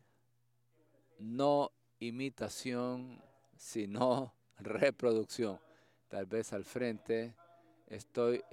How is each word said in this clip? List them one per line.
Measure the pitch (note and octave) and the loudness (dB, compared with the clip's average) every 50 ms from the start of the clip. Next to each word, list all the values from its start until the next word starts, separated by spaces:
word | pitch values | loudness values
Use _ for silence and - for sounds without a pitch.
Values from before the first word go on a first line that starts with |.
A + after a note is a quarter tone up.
| _ _ _ _ _ _ _ _ _ _ _ _ _ _ _ _ _ _ _ _ _ _ _ - | _ _ _ _ _ _ _ _ _ _ _ _ _ _ _ _ _ _ _ _ _ _ _ -12
"No | G#2 A2 A#2 B2+ C#3 D3 C#3+ C#3+ C#3+ - _ _ _ _ _ - | -8 -6 -2 2 4 4 4 4 2 0 _ _ _ _ _ -8
imitación, | A#2 A#2 A#2 B2+ C3+ C#3 C3 - A2 G#2+ - - - C3 B2 A#2+ B2 B2 B2+ B2+ B2+ B2+ A#2+ - - - _ _ _ _ _ | -8 -6 -4 -4 -6 -6 -6 -6 -6 -6 -6 -6 -4 -4 -2 -2 -2 -2 -4 -6 -10 -12 -16 -20 -20 -20 _ _ _ _ _
sino | - - - - A2+ G#2 G2 G2+ A2+ B2+ B2+ B2 C3+ C3+ A#2+ _ _ _ _ _ - | -20 -14 -8 -4 -4 -4 -2 0 2 4 4 4 2 0 -6 _ _ _ _ _ -12
reproducción". | G2+ G#2+ G#2+ - C#3+ C#3 A2 - - A#2+ A2+ A2 G#2 - - - A#2 G#2 F#2+ - - - - _ _ _ _ _ _ - | -8 -4 2 4 4 4 4 4 4 4 4 4 2 0 -2 -2 -2 -2 -2 -6 -12 -20 -20 _ _ _ _ _ _ -8
Tal | G2 G2 F#2+ | -6 -6 -6
vez | F#2 G#2 A2+ A2 - A2 | -2 -2 -4 -4 -2 -6
al | G2+ F#2+ | -6 -6
frente | - - B2 B2 A#2+ A2 G#2 - - A2+ A2+ A#2 A#2 A2+ _ - - - - - _ _ _ _ | -6 -4 -2 -2 -2 -4 -4 -2 -2 -2 -2 -2 -6 -10 _ -20 -20 -20 -20 -20 _ _ _ _
estoy | - A2 G2+ - _ - A#2+ A#2+ A#2+ B2 - - - | -14 -14 -14 -12 _ 0 2 4 4 4 2 0 -6